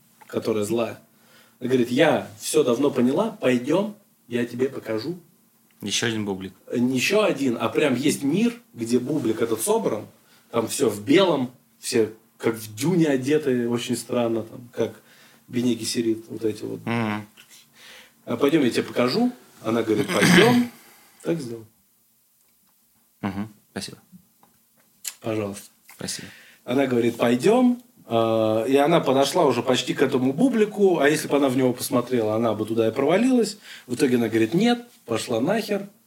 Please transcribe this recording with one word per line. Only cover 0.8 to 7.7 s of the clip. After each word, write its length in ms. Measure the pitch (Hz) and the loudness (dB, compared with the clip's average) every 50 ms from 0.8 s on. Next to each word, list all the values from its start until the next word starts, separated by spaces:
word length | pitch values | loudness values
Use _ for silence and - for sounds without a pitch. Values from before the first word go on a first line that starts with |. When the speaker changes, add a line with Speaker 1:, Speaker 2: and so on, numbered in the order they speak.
| - 107 104 - - _ _ _ _ _ _ - - _ _ - | -4 -4 -6 -12 -18 _ _ _ _ _ _ -20 -20 _ _ -10
Speaker 1:
говорит: 300 | - 123 131 127 117 120 | -4 0 0 2 2 2
"Я 360 | 123 139 165 151 131 107 98 - - - | 2 2 2 4 2 0 -2 -6 -12 -12
всё 240 | - - - 156 139 | -6 -2 0 2 2
давно 280 | 127 117 117 143 139 | 2 2 0 0 0
поняла, 400 | - - 120 123 143 175 214 226 214 - | 0 2 0 2 2 0 -2 -2 -4 -4
пойдём, 540 | - 131 127 120 123 139 156 185 208 214 208 - _ _ _ _ _ - | -2 0 0 0 0 0 0 0 0 -2 -6 -12 _ _ _ _ _ -6
я 180 | 117 120 117 | -4 -4 -4
тебе 240 | - 120 123 127 135 | -4 -4 -4 -4 -4
покажу". 480 | 131 120 104 - 113 110 110 147 175 180 - _ _ _ _ _ _ _ _ _ _ _ | -4 -6 -8 -6 -6 -6 -4 -6 -10 -10 -12 _ _ _ _ _ _ _ _ _ _ _
Speaker 2:
Ещё 260 | - 101 98 - - 120 | -8 -6 -4 -2 -2 -2
один 180 | 113 110 104 | -2 -2 -4
бублик. 280 | 101 98 92 95 95 - _ _ - 127 | -4 -6 -6 -8 -12 -16 _ _ -6 -2
Speaker 1:
Не 220 | 123 120 127 131 | 0 0 0 0
ещё 280 | 127 - - 196 214 214 | 0 0 2 2 2 2
один, 340 | 185 147 135 139 127 113 - | 2 0 0 -2 -2 -2 -2
а 80 | - | -2
прям 260 | - | -2